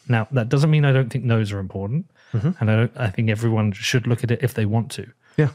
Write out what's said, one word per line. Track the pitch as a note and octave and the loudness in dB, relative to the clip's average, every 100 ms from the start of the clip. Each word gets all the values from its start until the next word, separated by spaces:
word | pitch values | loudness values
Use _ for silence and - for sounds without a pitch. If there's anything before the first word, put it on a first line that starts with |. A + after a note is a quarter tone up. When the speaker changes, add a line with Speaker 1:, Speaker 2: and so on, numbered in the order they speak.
| - | -2
Speaker 1:
Now, | A2+ A2 | 0 0
that | C3 A2+ | -2 0
doesn't | C#3+ D#3 | 2 4
mean | D3+ C#3+ | 4 4
I | |
don't | C3 B2+ | 2 0
think | B2+ | -2
nodes | B2 A2+ G#2 | 0 0 0
are | G2+ | -4
important. | F#2+ G2 G2 C#3+ - _ _ | -8 -8 -6 -6 -8 _ _
Speaker 2:
Mm-hmm. | A#2 C#3+ F#3 | -4 -2 0
Speaker 1:
And | G#2+ | 2
I | A2 | 2
don't, | A#2 - | 2 -2
I | A#2+ | -4
think | G#2+ A2+ | -2 0
everyone | G#2+ A#2 A2 G#2+ | 0 0 2 0
should | G2+ - B2+ A#2 | -2 -2 0 0
look | A#2+ | -2
at | A#2 | 0
it | A#2+ | 0
if | C3 - | -2 -2
they | G#2 | -2
want | A2+ G#2+ | -2 -2
to. | - - - _ - | -8 -14 -18 _ 0
Speaker 2:
Yeah. | D3 | 0